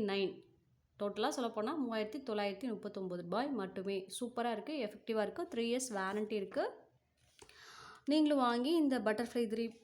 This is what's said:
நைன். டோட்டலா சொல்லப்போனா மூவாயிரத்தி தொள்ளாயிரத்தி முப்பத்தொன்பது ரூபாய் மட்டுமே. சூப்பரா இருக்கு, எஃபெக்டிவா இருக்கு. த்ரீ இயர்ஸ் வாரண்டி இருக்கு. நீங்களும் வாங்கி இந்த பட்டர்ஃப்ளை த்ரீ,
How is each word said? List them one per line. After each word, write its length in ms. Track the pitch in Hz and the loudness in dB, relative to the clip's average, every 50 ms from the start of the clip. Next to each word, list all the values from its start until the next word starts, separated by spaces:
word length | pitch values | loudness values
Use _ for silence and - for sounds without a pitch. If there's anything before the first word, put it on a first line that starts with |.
| 214 | 2
நைன். 280 | 196 196 196 190 175 - - - - _ _ _ _ _ _ _ _ _ - | 2 2 2 2 0 -2 -4 -16 -20 _ _ _ _ _ _ _ _ _ -4
டோட்டலா 300 | 202 202 185 208 233 294 | -4 -2 0 0 0 0
சொல்லப்போனா 420 | - 277 233 226 220 214 214 254 330 | 0 0 -2 -2 -2 -2 -2 -2 0
மூவாயிரத்தி 440 | 311 254 226 226 220 208 214 - 277 - | -2 -2 0 0 -2 -2 -2 -4 -6 -4
தொள்ளாயிரத்தி 440 | 233 208 208 202 202 190 190 269 | -2 0 0 0 0 -2 -2 -4
முப்பத்தொன்பது 540 | 247 208 - - 202 - 196 190 180 180 175 | -4 -4 -4 -6 -6 -6 -4 -4 -4 -4 -4
ரூபாய் 280 | 175 170 196 226 269 294 | -4 -2 0 0 0 0
மட்டுமே. 460 | 269 208 190 180 - 196 185 202 202 190 190 - | 0 -2 -2 -4 -4 -4 -4 -2 -2 -2 -4 -6
சூப்பரா 420 | - - 247 233 - 240 233 240 | -6 -6 -6 -4 -2 -2 0 0
இருக்கு, 220 | 226 208 202 294 311 277 | 0 -2 -4 -4 -4 -4
எஃபெக்டிவா 420 | 220 208 - - - - 220 220 | -4 -4 -6 -8 -4 -2 0 0
இருக்கு. 220 | 208 202 - 330 349 | 0 0 -2 -4 -6
த்ரீ 160 | - - 233 233 | -4 -2 0 0
இயர்ஸ் 260 | 233 240 262 262 254 | 2 2 0 0 -2
வாரண்டி 440 | 208 196 190 190 208 214 214 208 220 | -2 -2 0 0 0 -2 -2 0 -2
இருக்கு. 280 | 208 190 185 - 285 381 - - - - _ _ _ _ _ _ _ _ _ _ - - - - - - - - - - - - - - | -2 -2 -2 0 0 0 -2 -2 -8 -20 _ _ _ _ _ _ _ _ _ _ -20 -20 -20 -20 -20 -20 -18 -18 -18 -18 -18 -16 -8 0
நீங்களும் 360 | 269 294 311 302 294 294 269 | 2 4 6 6 6 6 6
வாங்கி 300 | 247 240 233 240 247 302 339 | 6 4 4 4 2 4 4
இந்த 220 | 330 294 269 254 240 | 4 6 4 4 4
பட்டர்ஃப்ளை 440 | 202 214 214 240 233 233 - 240 233 | 4 2 2 2 0 0 0 0 0
த்ரீ, 180 | 202 220 233 233 226 - - | 0 0 -2 -2 -2 -4 -10